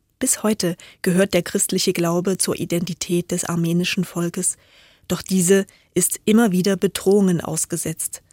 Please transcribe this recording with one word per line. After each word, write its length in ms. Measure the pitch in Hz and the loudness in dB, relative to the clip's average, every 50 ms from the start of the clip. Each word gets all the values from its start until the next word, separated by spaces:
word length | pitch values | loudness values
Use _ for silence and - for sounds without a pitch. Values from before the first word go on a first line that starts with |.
| _ _ _ _ | _ _ _ _
Bis 260 | - 254 - - - | -2 -2 -2 0 0
heute 340 | 214 220 - - 175 170 - - - - _ | 0 0 0 0 -4 -4 -4 -10 -20 -16 _
gehört 320 | - 196 175 180 196 196 - | -2 0 2 2 2 2 2
der 100 | 175 175 | 0 0
christliche 480 | - - 202 - - - 185 - - | 0 -2 -2 -2 0 0 0 0 0
Glaube 460 | 180 - 170 170 165 175 175 202 190 - | 0 0 0 0 0 0 0 -2 -2 -2
zur 200 | - - - - | -2 -2 -2 -4
Identität 720 | 165 165 170 170 175 170 170 - - - 175 175 175 - | -4 -2 -2 -2 -2 -4 -6 -8 -4 -2 -2 -2 -2 -2
des 120 | 180 180 - | -4 -4 -4
armenischen 640 | - 170 170 170 165 170 175 175 - - - 175 | -2 -2 -2 0 2 2 0 0 0 0 -2 -4
Volkes. 500 | - - 175 175 170 170 180 180 - - - _ _ _ - - _ _ _ _ - | -4 -4 -4 -4 -4 -4 -4 -4 -4 -4 -6 _ _ _ -20 -20 _ _ _ _ -6
Doch 120 | 180 170 | -6 -6
diese 460 | - - 185 190 175 170 196 196 196 - _ _ _ _ _ | -4 0 0 2 4 6 4 4 4 0 _ _ _ _ _
ist 280 | - 180 - - - - | -2 0 0 -2 -2 0
immer 300 | - 214 220 240 220 180 | 4 4 4 4 4 2
wieder 240 | 180 175 202 196 185 | 2 2 2 0 0
Bedrohungen 640 | - 190 - - - 190 196 208 196 185 180 160 | 0 -2 -2 -2 0 2 4 4 4 4 2 0
ausgesetzt. 800 | - - 156 160 - - - 165 - 156 160 - - - - - - _ | -2 -4 -6 -6 -4 -6 -6 -6 -6 -6 -6 -6 -8 -8 -10 -12 -18 _